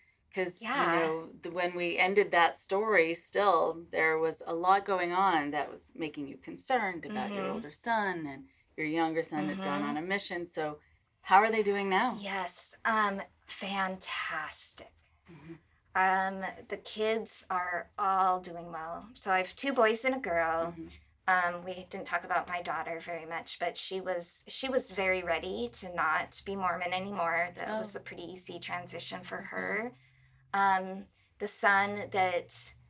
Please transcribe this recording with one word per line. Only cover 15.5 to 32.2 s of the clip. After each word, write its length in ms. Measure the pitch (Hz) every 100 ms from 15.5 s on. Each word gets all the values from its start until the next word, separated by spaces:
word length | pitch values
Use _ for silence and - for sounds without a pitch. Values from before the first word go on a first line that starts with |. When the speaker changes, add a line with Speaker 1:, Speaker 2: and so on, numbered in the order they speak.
| 165 _ _ _ 190
Speaker 2:
Um, 480 | 190 190 190 190 185 - -
the 80 | 196
kids 680 | - 208 220 220 - - -
are 400 | 185 175 175 - -
all 400 | 196 190 190 185
doing 320 | 180 170 170
well. 380 | 165 160 175 208
So 180 | - 202
I 60 | 185
have 180 | 185 -
two 160 | 277
boys 320 | 247 220 226
and 100 | 262
a 40 | 262
girl. 460 | 196 170 165 165 170 165
Speaker 1:
Mm-hmm. 80 | 165 - _ _ -
Speaker 2:
Um, 380 | 185 175 175
we 220 | 180 180 -
didn't 160 | 196 180
talk 160 | 175
about 260 | 180 175 170
my 140 | 175
daughter 380 | 175 156 156 165
very 260 | 175 165 160
much, 320 | 165 - -
but 180 | 175 -
she 240 | - 190
was, 440 | 185 175 170 - -
she 220 | - 269
was 220 | 254 -
very 320 | 190 190 185
ready 440 | 175 160 185 208 240
to 180 | - 185
not 480 | 175 151 165 - -
be 100 | 196
Mormon 380 | 196 185 175 175
anymore. 560 | 185 202 196 165 170 175 180
That 120 | 180
Speaker 1:
Oh. 80 | 220
Speaker 2:
was 180 | 214 -
a 40 |
pretty 220 | - 170
easy 380 | 170 185 - 175
transition 640 | - 175 175 175 - 185
for 140 | 185 185
Speaker 1:
Mm-hmm. 180 | 196 185
Speaker 2:
her. 360 | 185 202 240 - _ _ _ _ _
Um, 520 | 196 196 190 190 190 202 _ _ -
the 80 | 208
son 640 | - 208 196 202 208 190
that 640 | 202